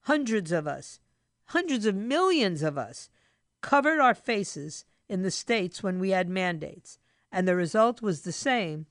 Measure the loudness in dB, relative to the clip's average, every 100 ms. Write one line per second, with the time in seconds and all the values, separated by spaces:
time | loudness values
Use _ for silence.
0 | 2 0 2 0 0 -2 -2 -8 -10 -20
1 | _ _ _ _ _ -4 0 0 0 -2
2 | 0 2 4 4 2 0 -2 -2 -8 -10
3 | -20 _ _ _ _ _ 2 4 4 4
4 | 4 4 0 -2 -2 -6 -12 -12 -18 _
5 | _ -4 -2 -4 -2 -2 -2 -4 -4 -2
6 | 0 0 0 -2 -2 -4 -8 -14 -20 -20
7 | _ _ _ 0 2 2 2 4 4 2
8 | -2 -4 -4 -6 0 0 0 -6 -10